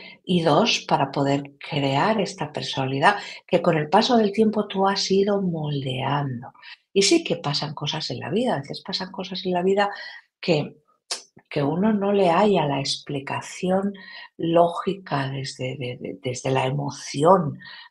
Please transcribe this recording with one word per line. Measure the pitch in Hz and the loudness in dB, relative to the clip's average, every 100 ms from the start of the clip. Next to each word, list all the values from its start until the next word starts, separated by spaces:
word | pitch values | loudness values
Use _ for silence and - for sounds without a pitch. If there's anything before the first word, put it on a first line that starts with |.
| - - | -20 -14
y | - 180 | -2 2
dos, | 160 151 226 - - | 4 4 4 0 0
para | 156 139 | 0 2
poder | 147 139 143 143 - | 0 2 0 -2 -14
crear | - 147 139 139 190 214 | -6 -2 0 2 2 2
esta | 180 - 151 | -2 -4 -6
personalidad | 139 135 - 131 135 175 - - - - | -6 -6 -4 -2 2 2 2 -6 -16 0
que | 175 | 2
con | 175 160 | 4 2
el | 151 | 4
paso | 202 233 233 | 4 4 4
del | 208 | 4
tiempo | 202 220 214 208 | 2 2 2 -2
tú | 190 196 | 0 0
has | 196 - | 0 2
ido | 190 202 202 | 2 2 0
moldeando. | 185 160 147 143 131 127 131 143 139 120 - - - - _ | -2 -2 -4 -4 -4 -4 -2 -2 -2 -6 -10 -18 -20 -20 _
Y | 196 | 2
sí | 196 330 | 4 4
que | - - | 2 -4
pasan | 147 147 156 | -2 -4 -4
cosas | 151 147 156 - | -6 -6 -6 -6
en | 123 | -8
la | 117 | -4
vida, | 190 254 151 | -2 0 -2
a | |
veces | - 156 | -6 -12
pasan | - 185 185 | -8 -8 -8
cosas | - 190 185 185 | -10 -8 -6 -2
en | |
la | 180 | 0
vida | 185 196 202 - - - _ _ | 2 2 2 -2 -14 -18 _ _
que, | - 151 - - _ _ _ - - - _ | 0 0 0 -10 _ _ _ -12 -12 -20 _
que | 151 | -2
uno | 143 165 220 | 0 2 2
no | 208 196 | 2 2
le | 202 180 | 4 4
halla | 170 208 185 147 | 4 4 4 2
la | 139 | -2
explicación | 135 - - 143 139 123 - - 185 190 202 190 - - - - | -2 -6 -6 -8 -6 -8 -8 -6 0 0 0 -6 -16 -18 -18 -6
lógica | 165 170 170 - 196 185 - 143 135 | 2 4 4 2 -4 -6 -4 -4 -2
desde, | 135 131 - 127 131 | -6 -8 -8 -8 -6
de, | 123 123 | -8 -8
de, | 92 - | -10 -8
desde | 127 123 135 | -8 -4 -2
la | 131 131 | 0 0
emoción | 143 139 - - 139 160 185 147 - - - - | -2 -6 -8 -8 2 6 6 4 -6 -14 -20 -20